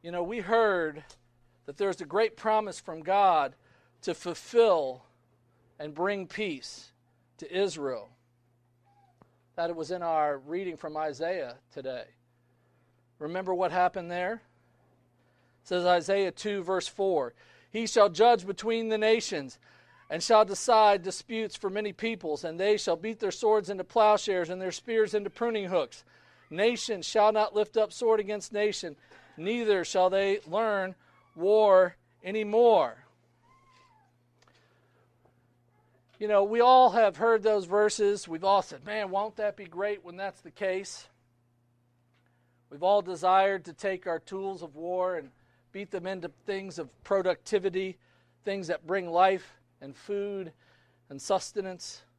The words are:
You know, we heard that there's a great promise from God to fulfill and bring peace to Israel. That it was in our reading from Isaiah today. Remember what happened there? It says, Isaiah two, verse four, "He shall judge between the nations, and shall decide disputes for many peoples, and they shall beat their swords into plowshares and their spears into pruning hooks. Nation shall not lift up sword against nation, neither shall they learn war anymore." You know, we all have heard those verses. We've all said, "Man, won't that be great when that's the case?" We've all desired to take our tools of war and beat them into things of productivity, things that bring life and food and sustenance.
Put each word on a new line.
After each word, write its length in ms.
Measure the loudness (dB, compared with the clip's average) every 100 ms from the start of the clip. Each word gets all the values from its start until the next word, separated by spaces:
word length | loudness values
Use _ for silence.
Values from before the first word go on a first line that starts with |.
You 100 | -8
know, 100 | -6
we 160 | -6 -6
heard 640 | 0 2 4 2 -2 -8 -20 -20 _ _ _ _
that 140 | -20 -4
there's 220 | -4 -4
a 60 | -6
great 300 | -2 -2 -2
promise 420 | -2 -2 -2 -12
from 240 | -14 -12
God 540 | -2 2 4 2 0 _ _ _ _ _
to 120 | -8
fulfill 920 | -6 -8 -10 0 4 6 4 0 -8 _ _ _ _ _ _ _ _
and 160 | -12
bring 320 | -4 -4 -4 -8
peace 680 | -8 -6 -6 -12 -18 -20 _ _ _ _ _
to 140 | -8
Israel. 580 | -4 -2 -4 -6 -8 -12 _ _ _ _ _ _ _ _ _ _ _ _ _ _ -6
That 120 | -6
it 80 | -6
was 140 | -6
in 120 | -6
our 360 | -2 0 0 -2
reading 380 | -6 -8 -8 -10
from 200 | -10 -6
Isaiah 600 | -6 -6 -6 -6 -8 -14 _
today. 340 | -14 -12 -12 -14 _ _ _ _ _ _ _ _ _ _ _
Remember 340 | -8 -6 -4
what 200 | -2 0
happened 380 | 2 0 0 -8
there? 320 | -6 -6 -6 _ _ _ _ _ _ _ _ _ _ _ _
It 60 | -6
says, 160 | 0
Isaiah 460 | 2 2 2 0 0
two, 320 | -4 -6 -6
verse 240 | -2 -4 -4
four, 480 | -4 0 0 -2 _ _ _ _
"He 180 | -8 -2
shall 220 | 4 4
judge 380 | 6 6 6 0
between 420 | -8 -4 -4 -2
the 100 | 0
nations, 600 | 2 2 0 -8 -8 -18 _ _ _ _ _
and 140 | -8
shall 220 | 4 6
decide 580 | 6 0 2 6 6 4
disputes 540 | -2 -12 -8 -8 -6 -8
for 120 | -6
many 240 | -4 -6
peoples, 520 | -6 -6 -6 -6 -6
and 160 | -6 -2
they 160 | 0 0
shall 200 | 0 -2
beat 220 | -4 -6
their 140 | -6
swords 360 | 0 2 2 0
into 140 | -8
plowshares 680 | -2 4 4 4 2 -2 -2
and 120 | -6
their 80 | -6
spears 440 | -8 -2 0 2
into 160 | 0 -4
pruning 340 | -4 -4 -2
hooks. 400 | -2 -2 -2 -8 _ _ _ _ _
Nation 540 | 0 0 0 -6 -6
shall 300 | 0 4 4
not 220 | 4 0
lift 220 | 0 0 0
up 160 | -2
sword 280 | -2 0 0
against 320 | 0 -8 -6
nation, 440 | -2 -2 -2 -10 -14 _ -20 _ -8
neither 480 | -4 -2 2 0
shall 240 | 2 2 4
they 320 | 2 0 -2 -4
learn 480 | -2 0 -2 -4 -10 _ _ _
war 600 | -4 4 6 8 8 6 -2 _ _
anymore." 800 | -6 -4 0 4 6 6 4 -4 _ _ _ _ _ _ _ _ _ _ _ _ _ _ _ _ _ _ _ _ _ _ _ _ _ _ _ _ _ _ _ _
You 100 | 4
know, 160 | 4
we 160 | 4 4
all 320 | 8 8 8
have 260 | 6 2 4
heard 240 | 2 4
those 240 | 4 2 2
verses. 600 | 2 2 2 0 0 -6
We've 180 | -4
all 180 | 2 2
said, 240 | 0 -14 -10
"Man, 240 | -8 -4
won't 260 | -4 -6 -4
that 180 | -6
be 120 | -6 -14
great 360 | -6 -4 -6
when 140 | -10 -12
that's 240 | -12 -12
the 100 | -20
case?" 580 | -6 -4 -4 -6 -16 -20 _ _ _ _ _ _ _ _ _ _ _ _ _ _ _ _
We've 120 | -2
all 200 | 2 2
desired 640 | 0 -2 2 4 4 -2 -8
to 80 |
take 320 | -8 -6 -6 -6
our 120 | -8
tools 440 | -8 -10 -8 -10
of 140 | -14 -12
war 400 | -6 -4 -4 -4
and 140 | -10 _ _ _ _
beat 180 | -14 -10
them 160 | -8 -8
into 240 | -8 -10 _ -8
things 320 | -8 -8 -12
of 100 | -12 _
productivity, 960 | -2 0 0 -4 -2 -2 0 -4 -6 -10 _ _ _ _
things 240 | -8 -6 -6
that 180 | -8 -4
bring 240 | -4 0
life 480 | 4 4 4 -6 _ _ _
and 160 | -20
food 600 | -18 -8 -6 -6 -8 -10 _ _ _ _ _ _
and 100 | -16
sustenance. 840 | -4 -4 -2 -8 -8 -12 -16 -20 _